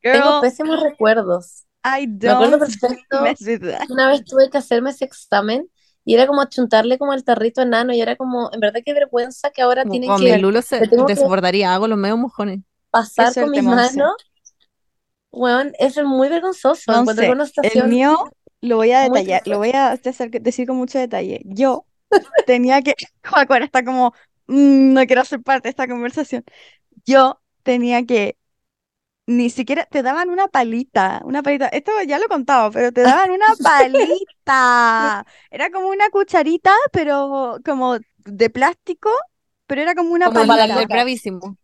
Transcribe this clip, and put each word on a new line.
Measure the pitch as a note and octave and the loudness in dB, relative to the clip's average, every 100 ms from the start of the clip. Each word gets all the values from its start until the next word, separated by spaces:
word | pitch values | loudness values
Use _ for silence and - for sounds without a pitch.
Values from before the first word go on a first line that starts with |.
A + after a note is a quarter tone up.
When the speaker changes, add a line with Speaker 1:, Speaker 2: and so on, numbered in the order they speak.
| A#3+ | 2
Speaker 1:
tengo | |
Speaker 2:
Girl, | C#4 C#4+ D4 | 2 2 2
Speaker 1:
pésimos | B3 B3+ D#4 D#4+ | 0 -2 -4 -2
recuerdos. | D#4 D4 G#3+ A3 F#3+ F3+ F3 - _ _ | -2 0 0 0 0 -4 -6 -20 _ _
Speaker 2:
I | D3 C4+ C#4 G3+ | -6 -4 -6 -4
Speaker 1:
Me | A#3 | 0
acuerdo | B3 A#3+ D4 | 2 4 2
Speaker 2:
don't | |
Speaker 1:
perfecto | C#4+ G#3 B3 B3+ _ | 0 -2 -6 -6 _
Speaker 2:
mess | C4+ C#4+ D4 G#3 | -4 -2 -4 -6
with | A3+ | -6
that. | F3+ - - | -6 -8 -8
Speaker 1:
que | |
una | B3+ C4 | 0 2
vez | C#4+ G#3+ | 0 0
tuve | C4 C4+ | 2 2
que | C#4+ | 0
hacerme | C4 A#3+ C4 | -2 -2 -2
ese | C4+ C4 | -8 -10
examen | - - G#3 G#3 A#3+ F4+ _ _ _ - | -12 -4 -2 -2 -4 -8 _ _ _ 0
y | A3+ | 2
era | C4 | 4
como | C#4+ | 2
achuntarle | C#4 - A#3+ A3 A3+ B3+ | -2 -2 0 2 2 -2
como | C#4+ | -2
al | C4+ B3+ | -4 -2
tarrito | A3+ A3+ B3 | -2 -2 -2
enano | B3 A#3 B3 | -2 0 0
y | A#3+ | -2
era | A3+ B3 | -2 -4
como, | C4 B3 A#3+ | -6 -6 -6
en | A#3 | -2
verdad | G#3 A3 B3 | -2 -2 -4
qué | |
vergüenza | C#4+ C#4 A#3+ B3 B3+ C#4+ | -2 0 -2 -4 -6 -8
que | C#4+ | -2
ahora | B3 B3 | 0 0
Speaker 3:
Como | B3+ | -2
Speaker 1:
tienen | G3 | -4
Speaker 3:
con | B3 G3 | -2 2
Speaker 1:
que, | |
Speaker 3:
mi | F#3+ F#3+ | 4 4
lulo | F#3+ A3 | 2 0
se | A#3+ B3 | -2 -2
Speaker 1:
te | A3 | 2
tengo | A#3+ C4+ | 4 4
que | |
Speaker 3:
desbordaría, | D4 C4+ F#3+ F3+ F#3+ F#3+ | 2 2 2 0 0 0
hago | F#3 A3 | 0 0
los | G#3+ | -2
medios | G3 A3+ | -2 -2
mojones. | B3+ - G#3 G3 - _ _ | -4 -6 -8 -8 -14 _ _
Speaker 1:
pasar | A3+ A3 - | -2 -2 0
Speaker 2:
Qué | A#3 B3+ | 2 2
Speaker 1:
con | D4 | -2
mis | |
Speaker 2:
suerte, | C#4+ | 0
Monse. | |
Speaker 1:
manos. | B3 A#3+ B3 C4+ D4 G#4+ _ _ _ _ _ _ _ _ _ _ _ | 2 2 2 2 -2 -2 _ _ _ _ _ _ _ _ _ _ _
Weón, | A#3+ B3 B3 C#4 - | -4 0 0 -2 -2
eso | C4+ C#4+ | -2 0
es | C#4+ | -2
muy | C4 C4+ | 0 0
vergonzoso. | E4+ F#4 F#4 C4+ D#4+ - | 0 -4 -2 -2 -2 0
Encuentro | A3+ | 2
Speaker 2:
Monse, | A#3+ A3 A3+ | 2 0 0
Speaker 1:
que | |
una | B3+ D4 - | 0 -2 -2
Speaker 2:
el | G#3 A3 | 0 2
Speaker 1:
situación | |
Speaker 2:
mío | B3 A#3+ C4+ D#4 - _ _ _ | 2 2 2 2 -2 _ _ _
lo | A#3+ A3+ | -2 0
voy | A3+ | 2
a | B3+ | 4
Speaker 1:
muy | |
Speaker 2:
detallar, | C4+ B3 F#3+ F#3 - | 2 0 0 -2 -2
lo | |
Speaker 1:
triste. | G3+ | -2
Speaker 2:
voy | G#3+ | 0
a | C4+ C4 | 0 0
hacer, | B3+ B3 C4 A#3+ | -2 -8 -8 -8
decir | A#3+ B3 B3 B3 | -6 -6 -6 -6
con | B3+ | -6
mucho | B3+ C4+ | -4 -4
detalle. | B3 G#3 F#3 F#3+ F#3+ | -4 -6 -8 -10 -12
Yo | G3 C4+ B3 _ _ _ | -4 -2 -2 _ _ _
Speaker 1:
<laughs> | G4+ - E5 - | 0 2 -2 2
Speaker 2:
tenía | B3 B3 C4+ | 2 4 2
que, | C4+ - | 2 -4
<laughs> | - _ - | -6 _ -2
Juaco | F#4 C4+ | 0 2
ahora | B3+ C#4+ | 0 0
está | C4 B3 | -2 -2
como, | B3+ B3 _ _ _ - | -2 -2 _ _ _ -4
"Mm, | C4+ C#4+ C4+ C4+ | 2 4 6 6
no | C4 B3+ | 4 4
quiero | B3+ B3+ | 2 0
ser | A#3 | -6
parte | B3 C4 A3+ | -4 -4 -4
de | |
esta | C4+ B3+ | -8 -8
conversación". | B3 A#3+ D4+ D4 B3 - _ - _ _ _ - | -6 -8 -8 -8 -8 -12 _ -20 _ _ _ 2
Yo | C4+ C4 - _ _ | 4 4 0 _ _
tenía | - B3 A#3+ A#3+ A#3+ | -4 -2 0 -2 0
que, | A#3+ G3+ - _ _ _ _ _ _ _ _ - | -2 -2 -6 _ _ _ _ _ _ _ _ -4
ni | A#3+ A#3+ | -2 -2
siquiera, | - A#3+ D4 - | -4 -6 -4 -4
te | D4 | -4
daban | B3+ D4 F4+ | -2 -2 -4
una | F4+ G4 | -2 -2
palita, | C#4 A#3 A3+ C4 - F#3+ - - | 0 -2 -4 -4 -2 -2 -4 -8
una | C4+ | -6
palita, | C#4+ C#4+ C4+ | -4 -2 -2
esto | - D4 G#4+ E4+ | -4 -4 -6 -4
ya | D4 | -4
lo | A4 | -2
he | |
contado, | E4+ B3 C4+ G#3+ | -4 0 2 2
pero | G#3+ A#3+ | 0 -2
te | A#3+ | 2
daban | B3 C#4+ F#4+ | 2 2 0
una | F#4 G#4+ | 2 2
Speaker 1:
<laughs> | A4 | 2
Speaker 2:
palita. | C4+ C#4+ C4 F#4+ F4 F#4 F#4+ _ - C4 B3 A#3+ A#3 A3+ A3 G#3 - _ _ | 2 4 4 2 2 -2 -4 _ -2 2 4 4 2 0 -2 -4 -10 _ _
Era | - D#4+ | -8 -6
como | F#4 F#4 | -4 -4
una | G4 G#4 | -2 0
cucharita, | G4+ G4 F#4 D4+ E4+ F#4 G#4 C#5 | 0 0 0 0 0 2 2 2
pero | F#4 D4 C#4+ C#4 C#4 B3+ A#3 B3+ | -2 -2 -2 -2 -4 -6 -8 -6
como | C4+ B3+ A#3+ A3+ _ - | -4 -2 -4 -8 _ -20
de | G3+ A3+ | -2 -2
plástico, | A#3+ C#4 F4 - E4+ G#4+ A#4+ F5+ _ _ _ _ | 2 -2 -2 -12 -6 -2 -2 -4 _ _ _ _
pero | C#4 | -4
era | D#4+ - | -2 -2
como | E4 | -2
una | E4+ F4 | 0 2
Speaker 3:
Como | |
Speaker 2:
palita. | A#3 A3 A3+ | 2 4 4
Speaker 3:
las | A3 A3 | 4 0
del | A3 | -2
Speaker 1:
Coca. | |
Speaker 3:
Bravísimo. | A3 B3 B3+ G#3 F#3 F#3+ G3 | -2 -2 -4 -8 -12 -14 -18